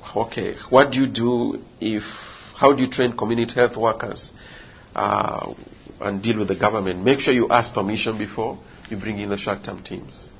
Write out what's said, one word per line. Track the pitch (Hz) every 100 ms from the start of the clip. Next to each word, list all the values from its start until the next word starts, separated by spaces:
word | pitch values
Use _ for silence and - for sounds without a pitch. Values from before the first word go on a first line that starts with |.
| - 101
"Okay, | 110 - 95 - -
what | 131 139
do | 123
you | 135
do | 110 117 123 120 - - -
if, | 110 107 101 - - - - -
how | 139
do | 139
you | 127
train | - 123 120
community | 113 117 117 127
health | 120 113
workers, | 113 110 110 104 - - - - - - - -
uh, | 101 104 - - - - - - - -
and | 101 98
deal | 110 110
with | 98
the | 92
government?" | 104 107 95 90
Make | 104 139
sure | 151
you | 127 113
ask | 120 117
permission | - 98 107 - 107
before | 104 - 113 175 - - -
you | 107
bring | 98 104
in | 101
the | 101
short-term | 107 98 - 95
teams. | 92 92 - - - -